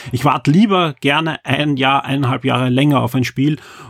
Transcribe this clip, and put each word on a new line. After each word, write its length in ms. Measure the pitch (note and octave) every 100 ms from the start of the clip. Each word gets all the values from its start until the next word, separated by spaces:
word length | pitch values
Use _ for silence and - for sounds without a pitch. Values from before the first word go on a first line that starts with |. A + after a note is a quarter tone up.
| -
Ich 140 | B2 C#3+
warte 260 | C3+ -
lieber 440 | E3 A3 F#3 E3 -
gerne 440 | C#3 D3 D#3+ D3 -
ein 320 | C#3 D3+ C3+
Jahr, 280 | C3+ C#3 D3+
eineinhalb 380 | C#3+ B2+ C3 B2+
Jahre 240 | A#2+ B2+
länger 320 | B2+ D3 C3+
auf 140 | A#2 C3
ein 80 |
Spiel 340 | A#2+ - C#3+ D3+ - - -